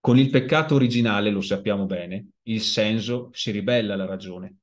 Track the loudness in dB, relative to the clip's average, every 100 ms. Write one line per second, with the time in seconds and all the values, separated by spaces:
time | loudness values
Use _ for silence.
0 | 6 6 6 2 2 0 4 2 4 2
1 | 2 2 0 -2 -2 -4 -2 -2 -2 -4
2 | -6 -10 -12 _ -6 -4 -2 0 0 0
3 | -2 -6 -6 -8 -6 -4 0 0 0 -4
4 | -6 -8 -10 -14 -14 -18